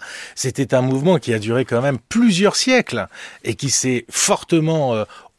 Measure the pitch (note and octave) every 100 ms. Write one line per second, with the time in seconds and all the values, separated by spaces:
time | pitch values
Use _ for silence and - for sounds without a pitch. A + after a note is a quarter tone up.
0 | - - - - C3 B2+ C3+ C3 B2+ C3
1 | D#3 E3+ - A2 G#2+ A#2 C3 A#2 C#3 C3
2 | - A3+ A#3+ F3 G3+ - - B3+ - A#2
3 | F#2 - - - - G#2+ C#3 - C3 B2
4 | - - - G3 - E3 D#3 D#3+ C3+ A2
5 | G#2 - -